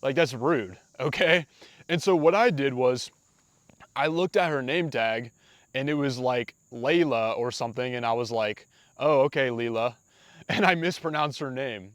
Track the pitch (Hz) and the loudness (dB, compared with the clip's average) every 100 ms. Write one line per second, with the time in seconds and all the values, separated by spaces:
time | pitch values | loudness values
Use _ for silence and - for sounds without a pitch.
0 | 135 139 165 123 127 160 98 92 _ - | -2 2 0 2 0 0 -2 -10 _ -6
1 | 135 - 175 175 151 _ - - - 170 | -6 0 2 2 2 _ -20 -20 -4 -2
2 | 196 180 156 190 240 156 139 123 127 127 | 2 4 6 4 2 2 -2 2 0 0
3 | - _ _ _ _ _ _ _ - - | -6 _ _ _ _ _ _ _ -14 -2
4 | 147 165 180 - 175 147 127 160 170 127 | -2 0 0 2 0 0 -2 -2 -2 0
5 | 113 113 120 _ _ _ _ 131 139 147 | 0 0 -6 _ _ _ _ -6 -2 0
6 | 143 123 127 123 120 - _ 123 123 170 | -2 -2 -2 -2 -4 -10 _ -6 0 2
7 | 165 120 110 113 120 117 117 117 127 123 | 4 2 0 -2 -4 -4 -8 -6 -6 -4
8 | 117 117 120 113 107 107 - _ _ _ | -2 -2 -2 -2 -2 -4 -14 _ _ _
9 | 143 147 139 147 135 117 117 113 120 117 | 2 4 4 2 -2 0 -2 -2 -2 -4
10 | _ _ _ - - - 190 175 165 175 | _ _ _ -20 -8 0 2 2 0 -4
11 | 165 151 151 139 143 127 135 110 92 | -4 -2 -4 -4 -8 -6 -6 -8 -12